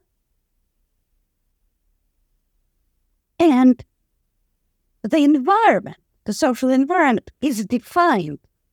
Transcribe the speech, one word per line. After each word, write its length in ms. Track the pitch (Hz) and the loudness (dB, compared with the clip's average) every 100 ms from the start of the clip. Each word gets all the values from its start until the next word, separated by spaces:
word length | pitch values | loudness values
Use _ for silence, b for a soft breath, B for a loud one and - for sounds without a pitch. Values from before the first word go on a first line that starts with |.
| _ _ _ _ _ _ _ _ _ _ _ _ _ _ _ _ _ _ _ _ _ _ _ _ _ _ _ _ _ _ _ _ _ - | _ _ _ _ _ _ _ _ _ _ _ _ _ _ _ _ _ _ _ _ _ _ _ _ _ _ _ _ _ _ _ _ _ 0
and 460 | 339 254 254 247 - _ _ _ _ _ _ _ _ _ _ _ | 2 4 4 2 -4 _ _ _ _ _ _ _ _ _ _ _
the 160 | 208 320 | -4 0
environment, 720 | 285 294 254 403 440 208 - - _ _ | 2 2 0 0 2 0 -4 -14 _ _
the 80 | - | -12
social 360 | 208 294 233 254 | -4 -4 -2 -2
environment, 600 | 262 269 359 294 226 - - | 0 0 0 0 -2 -6 -8
is 240 | 294 214 | -6 -6
defined 760 | 196 240 - 349 339 226 151 143 _ _ _ | -6 -6 -4 -2 0 0 -4 -12 _ _ _